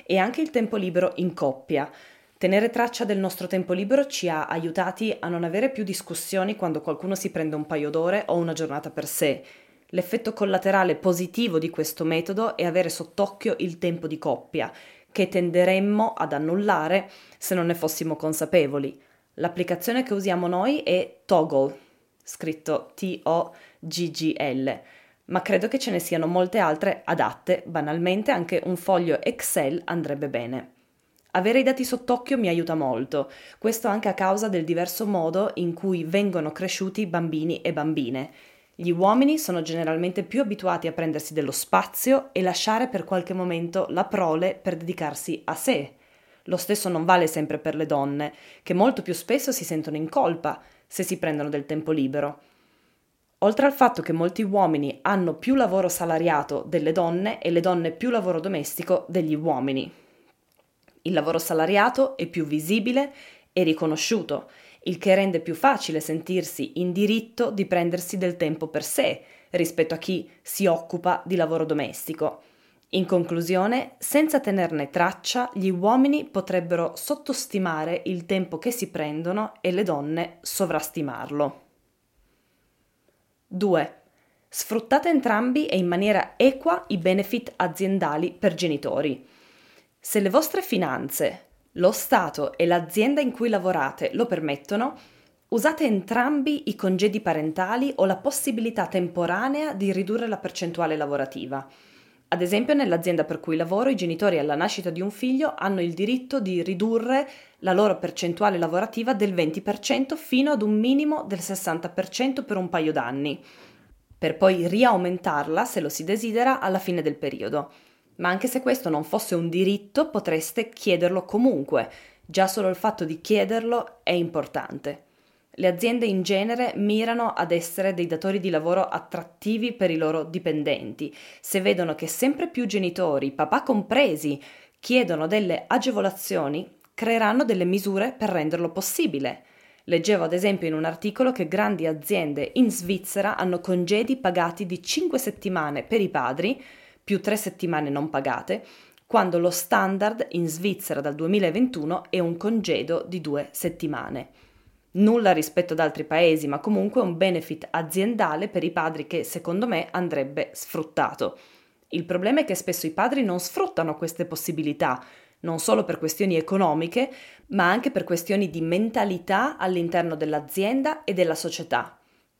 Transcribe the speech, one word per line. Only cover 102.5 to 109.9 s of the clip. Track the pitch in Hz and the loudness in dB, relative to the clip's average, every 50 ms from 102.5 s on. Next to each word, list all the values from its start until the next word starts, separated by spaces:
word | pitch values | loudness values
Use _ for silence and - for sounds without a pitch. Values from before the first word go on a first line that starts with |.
| 202 208 247 269 294 | 2 2 2 4 4
nell'azienda | 285 269 190 170 170 170 180 170 160 156 | 4 4 2 2 2 2 2 2 2 0
per | - 165 156 | 0 -2 -6
cui | - - 160 | -2 -2 0
lavoro, | 160 170 165 190 208 247 269 | 0 0 0 0 2 2 2
i | 269 | 2
genitori | 185 180 170 165 165 208 202 175 156 | 2 0 -2 -2 0 2 2 2 2
alla | 143 151 147 | 2 2 2
nascita | 147 175 208 - - 170 175 | 0 0 0 -2 -4 -4 -4
di | 160 170 | -4 -2
un | 185 208 | -4 -4
figlio | 202 - - 254 262 262 311 294 - | -4 -2 0 0 2 2 0 0 -2
hanno | - - 196 196 185 | -2 -2 0 0 0
il | 170 175 | 0 -2
diritto | 165 165 202 220 254 254 254 - 277 269 | 0 -2 0 0 0 0 -2 -2 -2 -2
di | 208 185 180 175 | 0 0 0 0
ridurre | 165 175 190 175 214 226 226 226 220 240 262 269 285 269 - - - - _ _ | 0 -2 0 0 0 2 2 2 2 2 2 2 0 -2 -8 -18 -20 -20 _ _
la | - 185 | 0 2
loro | 185 190 214 208 185 - | 4 6 6 4 4 2
percentuale | - 165 - - 185 170 170 - 208 208 185 170 | -2 -6 -4 -4 -2 -2 0 2 2 2 2 2
lavorativa | 170 160 165 180 214 220 - 226 226 240 254 | 0 0 0 0 -2 -2 -4 -4 -2 -2 0
del | 196 208 202 185 | 2 0 0 2
venti | 175 165 156 160 196 | 0 0 0 -2 -2
per | - 208 208 - | -4 -4 -4 -4
cento | - - | -2 0